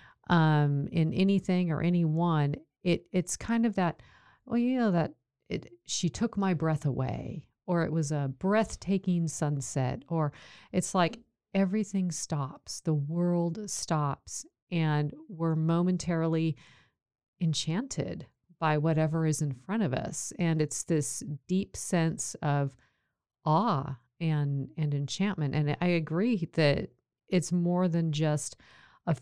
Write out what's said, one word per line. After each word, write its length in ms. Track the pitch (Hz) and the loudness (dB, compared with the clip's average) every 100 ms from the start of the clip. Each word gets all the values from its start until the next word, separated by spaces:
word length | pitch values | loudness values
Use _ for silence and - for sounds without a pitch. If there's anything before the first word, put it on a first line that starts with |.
| - _ - | -20 _ 2
um, 580 | 170 156 151 147 143 - | 4 6 6 4 2 0
in 260 | 165 160 | 0 2
anything 560 | - 190 196 190 180 175 | 2 2 2 2 0 0
or 120 | 151 | 0
anyone, 720 | 170 175 165 160 170 156 143 - - _ | 2 2 2 2 2 2 2 -2 -10 _
it, 220 | 180 175 - | 0 0 0
it's 240 | 185 175 - | -2 -2 -6
kind 280 | - 233 233 | -2 0 2
of 100 | 196 | 2
that, 260 | 175 - - - - _ - | -2 -2 -14 -20 -20 _ -4
well, 120 | 240 | 0
you 220 | 240 254 | 2 2
know, 120 | 226 | 2
that 220 | 170 - - _ _ _ | 2 0 -4 _ _ _
it, 240 | - - 349 - | -8 -8 -18 -8
"She 240 | - 170 | -2 -2
took 280 | - 226 202 | 0 -2 0
my 160 | 190 170 | 0 0
breath 300 | 160 156 147 | 0 0 0
away," 640 | 127 127 - - 151 - _ - | -2 -2 -4 -8 -10 -14 _ -2
or 160 | 170 | 0
it 80 | 160 | 0
was 200 | 160 147 | 0 0
a 220 | 151 139 131 | -2 -2 -2
breathtaking 880 | 190 214 220 - 180 196 185 175 165 | 0 2 0 -4 -2 0 2 0 0
sunset, 760 | - 147 143 - 139 127 131 - | -2 -2 -2 -2 -2 -2 -4 -4
or 240 | 165 147 - - - - | -2 -2 -4 -18 -20 -4
it's 240 | 185 - 190 | -2 0 0
like 240 | 165 - _ _ _ | 0 -2 _ _ _
everything 560 | 196 196 214 208 196 180 | 0 2 0 0 -2 -2
stops, 680 | 156 - 151 139 285 - - | -4 -4 -4 -4 -8 -14 -6
the 120 | - 151 | -2 0
world 720 | 143 170 175 175 170 185 208 | 0 0 2 2 0 -4 -6
stops, 760 | - - 156 143 - - - - _ _ | -8 -2 0 0 -4 -10 -14 -14 _ _
and 420 | 170 156 147 147 302 320 | 0 2 2 0 -6 -16
we're 260 | 160 165 160 | -4 0 2
momentarily 1000 | 160 165 180 185 - 165 165 160 165 151 - - _ _ _ _ _ _ | 2 2 2 0 0 0 2 2 0 -2 -10 -20 _ _ _ _ _ _
enchanted 840 | 165 147 - 175 269 - - - - _ _ _ | -2 0 -2 -4 -4 -6 -6 -8 -12 _ _ _
by 180 | 156 151 | 0 2
whatever 480 | 156 156 156 165 160 | 2 2 2 2 0
is 160 | 151 | 0
in 120 | 147 | -2
front 300 | 127 - 220 | -4 -4 0
of 100 | 170 | 0
us. 380 | 127 - - - - | 0 -4 -8 -10 -2
And 220 | 170 156 | 0 2
it's 220 | 151 - | 0 -2
this 380 | - 160 147 - 202 147 - | 0 0 0 -6 -8 -10 -2
deep 280 | 185 196 - | -2 -2 -8
sense 600 | - 175 160 - - - | -2 0 0 -2 -8 -4
of 340 | 151 143 139 - _ _ _ _ _ _ 156 | -2 0 0 -6 _ _ _ _ _ _ 0
awe 520 | 160 226 147 143 131 _ _ | 2 2 0 -4 -10 _ _
and, 500 | 165 151 143 139 135 - | -2 0 0 -2 -4 -4
and 160 | 151 | -2
enchantment. 600 | 143 139 - 202 170 143 151 | -2 -4 -2 -2 -2 -2 0
And 200 | 147 147 | 0 0
I 60 | 180 | 0
agree 600 | 170 156 160 233 214 160 | 0 0 -2 0 -2 -2
that 360 | - 147 139 - _ _ _ _ | 2 2 2 -4 _ _ _ _
it's 240 | 180 - | -2 0
more 360 | 175 175 180 185 | 0 2 2 2
than 240 | 170 165 | 0 0
just 440 | 147 156 151 - - - - - _ - | 0 0 0 -4 -12 -20 -20 -20 _ -4
a 100 | - | -4